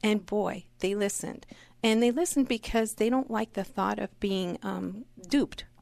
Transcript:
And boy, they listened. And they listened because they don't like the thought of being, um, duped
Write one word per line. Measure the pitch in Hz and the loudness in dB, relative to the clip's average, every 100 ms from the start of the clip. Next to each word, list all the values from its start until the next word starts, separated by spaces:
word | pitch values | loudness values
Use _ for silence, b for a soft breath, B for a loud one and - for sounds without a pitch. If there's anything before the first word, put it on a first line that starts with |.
And | 214 214 180 | 0 0 0
boy, | 208 185 - - - | -2 0 -4 -10 -4
they | 185 202 | -2 0
listened. | 202 - - - - B B B | 0 -2 -8 -10 -16 B B B
And | 226 220 | 2 6
they | 240 | 4
listened | 240 349 - 254 | 4 2 2 2
because | 233 - 233 220 | 0 0 0 0
they | - 220 | 0 2
don't | 262 269 | 2 0
like | 220 226 | -2 -4
the | - 190 | -4 -6
thought | - 190 214 | -2 -2 0
of | 202 - | -6 -4
being, | 202 190 180 - | -2 0 -2 -4
um, | 202 185 185 196 - - 185 | -4 -4 -6 -8 -14 -16 0
duped | 285 226 - - _ | 2 2 -4 -18 _